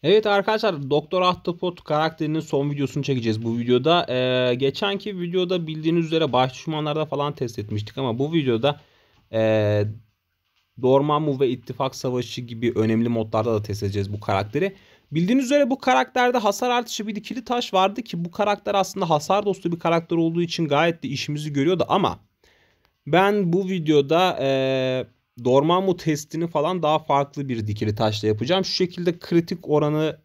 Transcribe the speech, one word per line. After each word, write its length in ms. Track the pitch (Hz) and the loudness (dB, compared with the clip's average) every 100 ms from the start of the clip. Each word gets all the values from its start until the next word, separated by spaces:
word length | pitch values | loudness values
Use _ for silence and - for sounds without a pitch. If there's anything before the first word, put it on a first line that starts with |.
Evet 240 | 147 208 214 | 6 4 4
arkadaşlar, 640 | 202 196 220 220 160 135 | 2 2 0 0 -2 0
Doktor 320 | 143 151 185 | 0 0 0
Ahtapot 600 | 180 175 - 175 180 175 | 0 0 -4 -4 -6 -6
karakterinin 560 | - 151 160 160 151 160 | -2 0 0 -2 -4 -2
son 300 | 156 143 143 | -2 -2 0
videosunu 320 | 143 135 147 | -2 -2 -2
çekeceğiz 400 | 139 131 113 110 | -2 0 0 -2
bu 160 | 113 117 | -2 -2
videoda. 480 | 120 123 143 170 - | 2 2 4 2 2
Ee, 460 | 127 127 127 127 | 0 0 2 2
geçenki 680 | 123 131 131 202 202 208 190 | 2 0 0 -4 -4 -6 -6
videoda 460 | 175 180 180 185 160 | -4 -2 0 -2 -4
bildiğiniz 400 | 156 156 170 165 | -4 0 0 0
üzere 260 | 165 156 | 0 2
baş 220 | 127 131 | 2 2
düşmanlarda 520 | - - 156 151 151 151 | -2 -6 -4 -2 -2 -4
falan 280 | 139 147 | -2 -4
test 240 | 143 123 110 | -4 -8 -8
etmiştik 400 | 104 104 104 - | -6 -6 -6 -6
ama 200 | 131 113 | -4 -2
bu 140 | 143 | 0
videoda, 480 | 165 131 113 135 147 _ _ _ _ _ | 2 2 2 2 -2 _ _ _ _ _
ee, 520 | 110 110 110 107 104 104 110 _ _ _ _ _ _ _ - | 0 2 2 2 2 0 -6 _ _ _ _ _ _ _ -2
Dormammu 580 | 127 135 147 147 156 135 | 4 4 4 0 0 0
ve 80 | 135 | 0
İttifak 460 | 131 - 127 135 | -2 -8 -6 -6
Savaşı 460 | - 135 123 120 - | -4 -4 -4 -6 -10
gibi 320 | 120 117 117 | -10 -2 -2
önemli 340 | - 110 113 117 | 0 0 2 0
modlarda 460 | 117 110 110 113 | -2 -2 -2 0
da 80 | 110 | -2
test 200 | 104 104 | -2 -4
edeceğiz 300 | 101 101 98 | -4 -4 -4
bu 80 | 104 | -6
karakteri. 560 | - 98 104 143 190 190 _ _ _ | -2 -2 0 -2 -4 -6 _ _ _
Bildiğiniz 320 | 151 180 254 | -2 2 2
üzere 260 | 247 285 277 | 4 2 2
bu 80 | 262 | 0
karakterde 600 | - 254 254 254 247 247 | 2 2 2 2 2 2
hasar 320 | 208 202 247 | 0 0 0
artışı 360 | 240 240 - 214 | 0 -2 -8 -6
bir 80 | |
dikili 300 | 220 - 247 | -8 -8 -12
taş 300 | - 240 240 | -4 -4 0
vardı 280 | 190 190 202 | 2 2 0
ki 220 | - 170 | -8 -6
bu 60 | 170 | -6
karakter 440 | - 208 202 - | -2 0 0 0
aslında 360 | 202 190 - 185 | 0 0 -2 0
hasar 360 | 151 - 190 202 | 0 2 0 0
dostu 260 | 185 175 | -2 -4
bir 60 | 170 | -2
karakter 380 | 170 165 165 165 | 0 0 0 0
olduğu 260 | 165 165 | 0 0
için 260 | 170 - 160 | -2 -2 0
gayet 340 | 143 170 165 | 4 2 0
de 60 | - | -6
işimizi 440 | 135 - 147 151 | -6 -6 -6 -4
görüyordu 340 | 139 143 185 - | 0 2 2 2
ama 320 | 185 143 82 _ _ _ _ _ _ _ _ - | 2 0 -2 _ _ _ _ _ _ _ _ 0
ben 460 | 165 196 208 180 | 4 4 2 2
bu 160 | 170 190 | 0 0
videoda, 720 | 190 151 151 139 160 185 - | -2 4 2 4 2 2 0
ee, 680 | 135 135 131 131 131 127 120 _ _ - | 0 0 0 0 0 -2 -6 _ _ -6
Dormammu 520 | 123 131 151 175 190 185 | 2 4 4 2 2 -2
testini 520 | - 147 - 156 170 | -2 -4 -4 -6 -4
falan 340 | 160 151 185 | -2 -2 0
daha 160 | 151 156 | 0 0
farklı 500 | - 139 139 - 139 | 2 0 0 -6 -6
bir 180 | 117 107 | -4 -4
dikili 280 | 104 107 | -2 -2
taşla 340 | 104 110 104 107 | 0 0 0 0
yapacağım. 360 | 107 120 185 | 0 0 0
Şu 80 | 185 | 0
şekilde 460 | - 180 180 175 170 | -2 -2 -2 -4 -4
kritik 500 | - 170 170 175 - | 0 0 0 -8 0
oranı 500 | 147 147 151 156 151 | 2 2 0 -2 -4